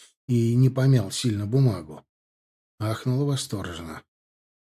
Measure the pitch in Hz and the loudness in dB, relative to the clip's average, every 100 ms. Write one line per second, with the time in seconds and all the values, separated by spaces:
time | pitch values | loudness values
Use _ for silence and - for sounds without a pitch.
0 | - _ - 120 113 120 131 127 135 127 | -20 _ -2 0 2 4 4 4 4 4
1 | 95 - 120 104 104 131 131 87 78 76 | 2 -4 -2 -2 0 2 2 0 -8 -18
2 | _ _ _ _ _ _ _ - 107 120 | _ _ _ _ _ _ _ -8 -6 -4
3 | 127 127 143 135 - 101 90 82 82 78 | -2 -2 -2 -4 -6 -8 -8 -10 -12 -14
4 | _ _ _ _ _ _ | _ _ _ _ _ _